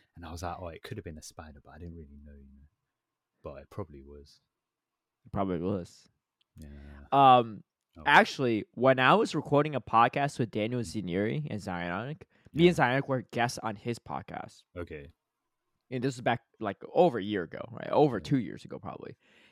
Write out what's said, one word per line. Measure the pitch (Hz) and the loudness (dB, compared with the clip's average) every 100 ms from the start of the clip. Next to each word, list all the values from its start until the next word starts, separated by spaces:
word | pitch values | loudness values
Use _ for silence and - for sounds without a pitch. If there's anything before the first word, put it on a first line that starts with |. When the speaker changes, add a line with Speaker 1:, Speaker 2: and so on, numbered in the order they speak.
| _ - | _ -18
Speaker 1:
And | 87 | -16
I | |
was | 82 | -10
like, | 87 87 | -10 -10
"Oh, | 87 | -12
it | 80 | -14
could | - 107 | -16 -14
have | 90 | -14
been | 78 | -14
a | |
spider," | - - 80 71 | -18 -18 -20 -20
but | - | -20
I | 76 | -18
didn't | 85 82 | -16 -16
really | 73 71 73 | -18 -20 -20
know, | |
you | 71 67 | -20 -20
know? | 69 71 _ _ _ _ _ _ _ | -20 -20 _ _ _ _ _ _ _
But | 78 69 | -18 -18
it | 71 | -18
probably | - 87 71 | -14 -14 -16
was. | 69 71 71 _ _ _ _ _ _ _ _ _ _ | -20 -20 -20 _ _ _ _ _ _ _ _ _ _
Speaker 2:
It | |
probably | 104 98 87 | -4 -2 -2
was. | 90 101 87 - _ _ _ _ _ - | -2 -4 -8 -18 _ _ _ _ _ -20
Speaker 1:
Yeah. | 76 71 - - - | -18 -18 -18 -20 0
Speaker 2:
Um, | 139 135 127 117 98 - _ _ - | 6 8 8 6 -6 -18 _ _ -6
Speaker 1:
Oh, | |
well. | 147 | 4
Speaker 2:
actually, | 156 - - 127 110 - | 6 6 2 0 0 -2
when | - 127 131 | 2 4 6
I | 131 185 | 6 6
was | - | 2
recording | 160 - 143 151 139 | -4 0 2 2 -4
a | |
podcast | - 113 120 147 143 - | 2 4 4 4 -2 -2
with | 113 | -4
Daniel | 110 110 123 | -2 -2 -4
Speaker 1:
Mm. | 104 110 92 | -6 -8 -4
Speaker 2:
Zinieri | 90 107 143 147 | 0 0 -2 -6
and | 104 | -8
Zionic, | 98 90 87 92 123 151 - _ - | -8 -6 -6 -6 -8 -12 -18 _ -6
me | 135 175 | 4 4
and | 165 | 4
Speaker 1:
Yeah. | 123 135 | 2 0
Speaker 2:
Zionic | 139 | -2
were | 131 - | -4 -4
guests | 123 120 - | -2 -2 -2
on | 110 104 | -8 -8
his | 120 113 | -8 -10
podcast. | - 69 - - - - _ 90 | -8 -12 -10 -12 -14 -18 _ -14
Speaker 1:
Okay. | 85 78 71 _ _ _ _ _ _ _ - | -12 -14 -18 _ _ _ _ _ _ _ -10
Speaker 2:
And | 127 | -6
this | 131 123 | -4 -2
is | |
back, | 123 120 _ - | -2 -2 _ -8
like, | 107 98 - | -8 -8 -2
over | - 175 117 | 2 4 2
a | |
year | 101 101 | -4 -4
ago, | 82 - - | -4 -10 -12
right? | - - | -12 -2
Over | 123 147 110 | 2 2 2
Speaker 1:
Yeah. | |
Speaker 2:
two | - 135 | -2 -2
years | 87 - - | -2 -10 -14
ago, | - | -14
probably. | - - - - _ _ _ | -12 -14 -16 -20 _ _ _